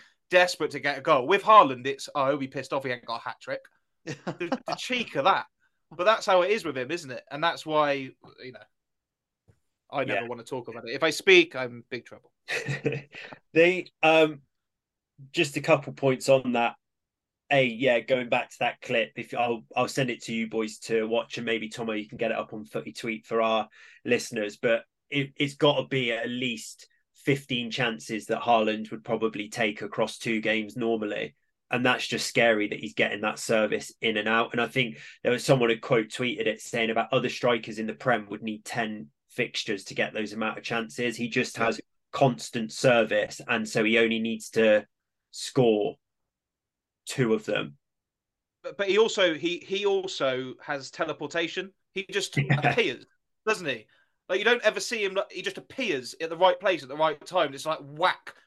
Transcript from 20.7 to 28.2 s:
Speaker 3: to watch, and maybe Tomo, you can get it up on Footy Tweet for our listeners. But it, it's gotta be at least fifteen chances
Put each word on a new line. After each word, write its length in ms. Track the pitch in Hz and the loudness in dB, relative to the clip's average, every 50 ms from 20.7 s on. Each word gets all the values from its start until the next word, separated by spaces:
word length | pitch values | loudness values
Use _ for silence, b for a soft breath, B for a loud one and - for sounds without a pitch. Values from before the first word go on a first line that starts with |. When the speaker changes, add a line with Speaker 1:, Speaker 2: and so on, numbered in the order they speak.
| 110 - | -6 -12
Speaker 3:
to 260 | - - 113 113 110 | -6 -2 0 0 0
watch, 320 | 110 117 117 113 - - 120 | 0 0 -2 -2 -4 -8 -6
and 80 | 117 | -4
maybe 220 | 117 113 110 110 107 | -2 -4 -4 -4 -8
Tomo, 240 | - - 113 113 | -8 -8 -6 -4
you 160 | 107 107 104 107 | -4 -6 -6 -8
can 100 | - - | -6 -4
get 140 | 113 113 | -4 -2
it 40 | 110 | -2
up 160 | 107 107 - | -4 -6 -8
on 120 | - 107 107 | -12 -14 -14
Footy 280 | - - 117 113 110 | -10 -10 -10 -10 -8
Tweet 320 | 104 - - 117 110 107 - | -12 -8 -6 -6 -8 -8 -8
for 160 | - 117 117 | -4 0 0
our 280 | 113 113 113 110 107 - B B B B B B B | 2 2 2 0 -2 -4 B B B B B B B
listeners. 520 | 120 123 113 - - 120 110 104 104 104 | 0 0 0 0 -4 -4 -4 -4 -4 -6
But 260 | - - 120 113 113 - _ _ _ _ _ | -2 2 2 2 2 0 _ _ _ _ _
it, 200 | 143 143 139 139 - | -4 -4 -4 -4 -4
it's 180 | - 147 143 143 | -4 -4 -4 0
gotta 320 | - 156 147 139 131 131 | 2 4 4 4 2 -2
be 240 | - 135 131 123 117 | -2 -2 -2 0 -2
at 160 | 117 113 117 120 | -2 -2 -4 -6
least 600 | 120 123 131 123 117 110 - - - - - _ _ _ _ _ _ | -4 -4 -4 -4 -6 -6 -10 -14 -18 -20 -20 _ _ _ _ _ _
fifteen 560 | _ - 151 135 139 - - 131 120 120 113 | _ 0 0 0 0 0 -6 -6 -6 -4 -6
chances 560 | 110 135 127 117 110 110 - - 113 104 | -4 -2 -2 -2 -2 -6 -8 -8 -8 -6